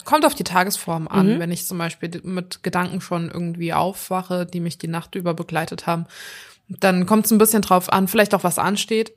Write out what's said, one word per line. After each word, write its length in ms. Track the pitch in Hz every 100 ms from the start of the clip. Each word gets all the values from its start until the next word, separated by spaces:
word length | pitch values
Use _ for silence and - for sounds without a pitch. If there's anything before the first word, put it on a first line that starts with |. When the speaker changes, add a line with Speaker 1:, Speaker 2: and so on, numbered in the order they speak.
Speaker 1:
kommt 200 | - 302 294
auf 80 |
die 100 | -
Tagesform 640 | 185 180 185 - - 165 160
an, 260 | 196 190
Speaker 2:
Mhm. 40 | 190
Speaker 1:
wenn 120 | 170
ich 140 | 175 -
zum 100 | 175
Beispiel 300 | 165 - 175
d-, 100 | 170
mit 400 | - 180 180 -
Gedanken 380 | 180 180 180 185
schon 280 | - 175 165
irgendwie 420 | - 170 170 165
aufwache, 680 | 156 175 202 - 185 185 180 175
die 140 | 180
mich 180 | 170 -
die 100 | 165
Nacht 260 | 165 -
über 180 | 190 175
begleitet 520 | 165 165 160 165 165 -
haben, 200 | 170 170 - - - - _ -
dann 380 | 180 196 180 180
kommt's 240 | 220 208
ein 80 | 214
bisschen 240 | 220 220
drauf 280 | 196 180 180
an, 180 | 190 190
vielleicht 260 | 220 208
auch 100 | 190
was 140 | 180 -
ansteht. 540 | 175 202 - 220 220